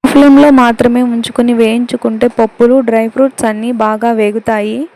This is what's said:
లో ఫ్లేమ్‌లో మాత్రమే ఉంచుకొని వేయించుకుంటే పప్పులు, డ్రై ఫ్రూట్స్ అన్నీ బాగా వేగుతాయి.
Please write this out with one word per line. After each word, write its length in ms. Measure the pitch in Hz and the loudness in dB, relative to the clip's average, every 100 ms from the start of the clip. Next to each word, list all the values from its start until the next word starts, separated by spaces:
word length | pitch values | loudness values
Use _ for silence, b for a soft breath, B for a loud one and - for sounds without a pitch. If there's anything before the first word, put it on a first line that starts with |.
లో 60 | 262 | 2
ఫ్లేమ్‌లో 400 | 277 285 277 294 | 4 6 6 6
మాత్రమే 480 | 269 240 226 240 240 | 4 2 0 0 0
ఉంచుకొని 500 | 247 233 233 - 240 | -2 -4 -6 -2 -2
వేయించుకుంటే 720 | 233 220 226 247 247 226 220 240 | 0 0 0 -4 -4 -4 -2 -2
పప్పులు, 460 | - 220 - 240 262 | 0 -4 0 2 2
డ్రై 220 | 233 226 226 | 0 -2 -2
ఫ్రూట్స్ 380 | 240 269 - | -2 -2 -2
అన్నీ 260 | 226 214 233 240 | -4 -4 -6 -4
బాగా 320 | 214 214 233 | -2 -2 -2
వేగుతాయి. 680 | 226 208 214 226 214 208 226 320 | 0 -2 -2 -4 -4 -4 -6 -10